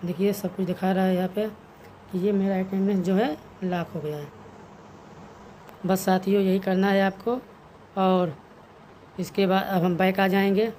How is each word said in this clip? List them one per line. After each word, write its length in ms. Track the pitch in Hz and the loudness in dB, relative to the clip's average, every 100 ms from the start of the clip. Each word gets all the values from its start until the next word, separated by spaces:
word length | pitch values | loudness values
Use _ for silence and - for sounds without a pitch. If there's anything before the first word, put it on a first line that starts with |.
| 175 | -6
देखिए, 280 | 165 196 | -2 -2
सब 220 | 202 180 185 | 0 -6 -4
कुछ 100 | 180 | -4
दिखा 260 | 175 185 | -2 0
रहा 140 | 190 190 | 2 2
है 100 | 180 | 2
यहाँ 120 | 185 | 0
पे 200 | 185 214 214 - - - - - | -2 -6 -6 -20 -20 -20 -20 -8
कि 80 | 185 | -2
ये 120 | 190 | 0
मेरा 280 | 202 196 190 | 0 0 0
attendance 460 | 190 196 196 196 175 | -2 0 0 0 2
जो 100 | 190 | 2
है 220 | 254 302 - - | 0 -4 -12 -8
लॉक 240 | 185 175 165 165 | -4 -4 -4 -8
हो 40 | |
गया 180 | 147 151 | -8 -8
है। 100 | 147 - - - - - - - - - - - - - - - 175 | -12 -16 -20 -20 -20 -20 -20 -20 -20 -20 -20 -20 -20 -20 -20 -10 -2
बस 140 | 185 | 0
साथियों, 440 | 190 185 190 202 | 2 0 2 2
यही 160 | 190 190 | 2 0
करना 280 | 190 185 196 | 0 0 2
है 140 | 196 | 4
आपको। 400 | 196 190 233 247 - - - - - - | 2 -2 -4 -6 -8 -20 -20 -20 -12 0
और 400 | 190 185 180 139 - - - - - - - - | 2 2 0 -4 -18 -20 -20 -20 -20 -20 -18 -10
इसके 280 | 175 - 196 | -6 0 2
बाद 160 | 190 | 2
अब 200 | - 190 | 0 0
हम 140 | 180 170 | 0 2
bike 220 | 185 190 | 2 2
आ 80 | 190 | 2
जाएंगे। 460 | 196 196 196 226 | 2 2 2 0